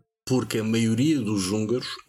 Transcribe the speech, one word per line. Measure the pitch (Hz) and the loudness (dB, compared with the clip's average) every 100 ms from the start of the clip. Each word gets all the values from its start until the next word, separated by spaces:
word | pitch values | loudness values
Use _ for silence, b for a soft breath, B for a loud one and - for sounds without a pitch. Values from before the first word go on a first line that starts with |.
| _ _ - | _ _ -2
porque | 127 113 113 | 0 0 -2
a | |
maioria | 110 113 113 113 151 147 | 0 2 2 2 2 2
dos | 107 104 92 | 0 -2 0
húngaros, | 107 110 123 - - | -2 0 -2 -4 -12